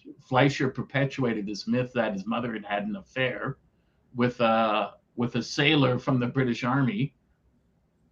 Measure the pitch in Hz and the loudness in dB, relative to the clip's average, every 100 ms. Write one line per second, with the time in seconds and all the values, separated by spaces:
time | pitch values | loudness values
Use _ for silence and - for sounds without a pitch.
0 | - - - 127 139 131 135 - 107 135 | -20 -20 0 4 4 2 -2 -4 -4 -2
1 | 139 - 123 107 101 104 110 120 123 123 | -2 0 -2 -2 -4 -6 -2 0 0 -2
2 | 107 98 98 117 120 107 101 104 104 101 | -2 -4 -4 -4 -4 -6 -4 -4 -4 -8
3 | - 131 127 107 127 - _ _ _ _ | -8 -4 -2 -2 -8 -8 _ _ _ _
4 | _ 123 123 - 113 113 113 107 101 - | _ -2 -2 2 2 4 2 0 -2 -8
5 | _ - 120 120 - - 143 156 131 123 | _ -4 -2 -2 -2 2 4 6 4 2
6 | - 127 120 135 131 113 123 135 127 101 | 0 0 2 0 0 0 0 2 2 0
7 | 139 - _ _ _ _ _ _ _ _ | -2 -6 _ _ _ _ _ _ _ _
8 | _ | _